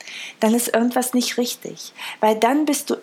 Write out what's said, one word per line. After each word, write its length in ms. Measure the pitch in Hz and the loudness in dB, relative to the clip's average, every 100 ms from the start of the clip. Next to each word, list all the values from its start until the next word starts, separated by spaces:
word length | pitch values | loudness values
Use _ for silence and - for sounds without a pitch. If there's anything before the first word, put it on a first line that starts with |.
| - - - - | -18 -16 -16 0
dann 160 | 220 233 | 2 2
ist 180 | - | 2
irgendwas 400 | 226 240 254 247 | 0 2 0 0
nicht 240 | 247 240 - | 0 0 -2
richtig, 560 | 240 - - 170 - - - - | -4 -4 -12 -14 -16 -14 -14 0
weil 160 | 214 220 | 0 4
dann 300 | 226 285 302 | 4 2 2
bist 240 | 285 - | -2 -2
du 60 | - | -2